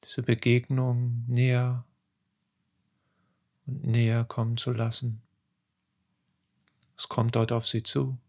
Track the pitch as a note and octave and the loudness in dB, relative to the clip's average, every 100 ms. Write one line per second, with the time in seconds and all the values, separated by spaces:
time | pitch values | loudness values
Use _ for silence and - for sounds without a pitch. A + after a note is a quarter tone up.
0 | - - A#2+ A#2 B2 A#2+ - C3 B2+ A#2+ | -10 -6 0 2 4 4 2 0 2 0
1 | B2 A#2+ A#2 B2 B2+ B2 B2 B2 A#2+ _ | 0 -2 0 2 4 4 2 -2 -8 _
2 | _ _ _ _ _ _ _ _ _ _ | _ _ _ _ _ _ _ _ _ _
3 | _ _ _ _ _ _ - B2+ - A#2 | _ _ _ _ _ _ -12 -6 0 2
4 | A2+ A#2 A#2 - A2+ A2+ - A#2 A2+ A2+ | 2 2 -2 -2 -2 -2 -4 -2 -2 -4
5 | B2 A2 _ _ _ _ _ _ _ _ | -6 -8 _ _ _ _ _ _ _ _
6 | _ _ _ _ _ _ _ _ _ - | _ _ _ _ _ _ _ _ _ -16
7 | - - A#2 A#2 A2+ A#2 A2+ A#2 - C#3 | -6 0 2 2 0 0 0 -2 -2 -2
8 | C3+ C3 | -2 -4